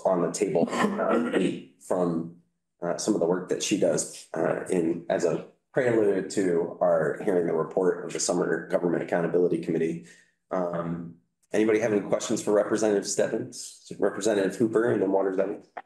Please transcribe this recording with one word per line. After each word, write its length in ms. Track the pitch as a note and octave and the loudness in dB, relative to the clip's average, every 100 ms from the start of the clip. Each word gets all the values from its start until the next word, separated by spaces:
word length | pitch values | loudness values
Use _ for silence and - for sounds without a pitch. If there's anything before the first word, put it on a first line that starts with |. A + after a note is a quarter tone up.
on 160 | F#2 F2+ | 0 0
the 120 | F2 | 0
table, 360 | - G2 D#2+ - | 0 0 2 0
uh, 600 | - - G3+ - - - - F2+ - - _ - | 0 -2 0 0 0 0 0 0 -2 -10 _ -4
from, 480 | F#2 F2 E2 E2 - _ _ _ _ | 0 0 -2 -6 -12 _ _ _ _
uh, 140 | E2+ - | -6 -4
some 180 | - | 0
of 60 | F#2+ | 2
the 60 | E2+ | 2
work 220 | F2+ - | 2 0
that 140 | - | -4
she 160 | - G2+ | 0 2
does, 480 | F2 D#2 - - - | 2 2 -2 -10 -10
uh, 300 | - E2 - - | -2 0 0 -2
in, 380 | F2+ E2 E2 - | 0 0 -2 -2
as 160 | F#2+ | 0
a 220 | F2 E2 - _ _ | 0 -2 -6 _ _
prelude 560 | - B2 A2+ G2+ F#2+ - | -2 2 4 2 2 -2
to 480 | - F#2 E2+ E2+ - | -2 0 0 -2 0
our 400 | F2 E2 D#2 - | 2 4 2 -2
hearing 220 | - F2+ E2+ | 0 0 2
the 60 | |
report 520 | E2 D#2 G2 F#2 - | 0 -2 0 2 0
of 80 | D#2+ | -4
the 60 | D#2+ | -4
Summer 480 | - F2+ E2 D#2+ - | -2 0 0 -2 -2
Government 380 | F2+ F2 D#2 | -2 0 0
Accountability 540 | C2+ F#2 E2 E2+ F2 F2 | 0 -2 0 2 2 0
Committee. 480 | - E2 E2 E2+ - - _ _ _ | -2 -2 -2 -4 -10 -20 _ _ _
Um, 640 | F#2 F2 E2+ E2+ E2+ E2+ - _ _ _ | -4 -2 -4 -6 -8 -10 -16 _ _ _
anybody 260 | G2+ A2 G#2+ | 0 2 2
have 140 | A#2 | 2
any 80 | G#2 | 0
questions 420 | F2 G#2+ - A2 | 0 -2 0 -2
for 100 | - | 2
Representative 540 | G#2 - G#2+ G#2+ G2+ F#2+ | 2 2 2 2 2 0
Stebbins, 840 | - G2+ A2+ B2+ - - - - F2 | -2 0 -2 -6 -12 -16 -18 -16 -2
Representative 600 | G2+ G#2 G#2 G2+ F#2+ - | -2 0 0 2 0 0
Hooper, 340 | A2+ A2+ A#2+ | 2 2 2
and 100 | A2 | 2
then 120 | F#2+ | 2
Waters 260 | F#2+ F#2+ F#2+ | 2 2 0
Evans? 300 | G2 G#2+ - - | -2 -6 -12 -18